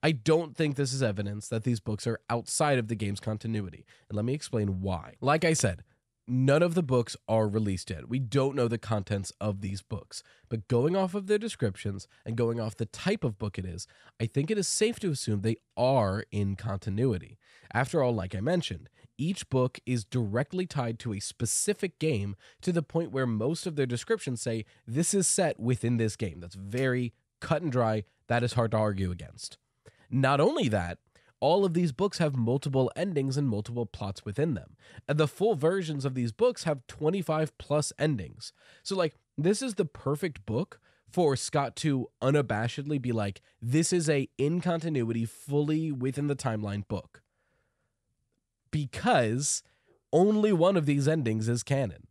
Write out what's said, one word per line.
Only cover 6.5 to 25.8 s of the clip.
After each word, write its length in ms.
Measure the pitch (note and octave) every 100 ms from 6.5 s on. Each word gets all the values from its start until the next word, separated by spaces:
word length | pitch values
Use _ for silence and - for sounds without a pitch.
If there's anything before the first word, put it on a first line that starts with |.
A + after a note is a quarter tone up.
| C#3+
of 140 | F3 E3
the 80 |
books 320 | D3+ B2+ A#2 - -
are 200 | A2+ A2
released 420 | G#2 G#2+ F#2+ -
yet. 200 | E2 A#1+
We 100 | B2+
don't 360 | B2 C3+ C3 C#3
know 120 | A#2+
the 100 | A2+
contents 540 | - A2 F#2+ G2+ G2 -
of 200 | G#2+ G2
these 200 | G2+ G2
books. 400 | - G#2 - - - _ _
But 180 | A2+ -
going 280 | A#2+ C#3 F#3+
off 200 | F#3+ F#3+
of 100 | F#3+
their 140 | G#3
descriptions 680 | A3 - A2 F#2 G#2 G2 - _ -
and 100 | A2+
going 240 | A#2 A#2
off 160 | A2 G#2
the 100 | A2+
type 380 | - - G#3+
of 160 | C3 G2+
book 180 | G#2+ -
it 80 | F#2
is, 220 | F2 - _ - _
I 60 | A2+
think 240 | - D3
it 60 | G#3+
is 80 | F#3
safe 320 | - G#3+ A#3+
to 100 | F#3+
assume 320 | C#3+ - G#2+
they 160 | G#2 A2+ _ -
are 500 | B2 C3+ G#2 G2 -
in 240 | G2+ G2+ G2
continuity. 840 | A2+ G2 - G2+ C3 F#2+ - - _ - -
After 300 | A2+ C3 E3
all, 100 | B2+
like 220 | A#2 F#2 G2
I 60 |
mentioned, 480 | A2 F3 - E2 - _ - _
each 320 | D3+ G3 -
book 300 | C3 B2+ - -
is 180 | B2
directly 640 | G#2+ B2+ A2 G#2+ C#3+ F#3 F#3
tied 320 | D3 A#2+ A2+
to 140 | A#2+
a 60 | G2+
specific 800 | - - A#2 - - G#3 F#3 -
game 380 | D#3 B2 G2+ G2+ - _
to 120 | -
the 100 | E3+
point 280 | D3 E3 E3
where 140 | B2 B2+
most 400 | A2 A#2 E3 F#3+
of 100 | D3
their 120 | C3
descriptions 540 | A#2+ - A2+ - B2
say, 220 | - A2+ G#2+ _ -
"This 280 | A#2+ F3
is 140 | G3 F3+
set 320 | - F3 -
within 380 | A2+ B2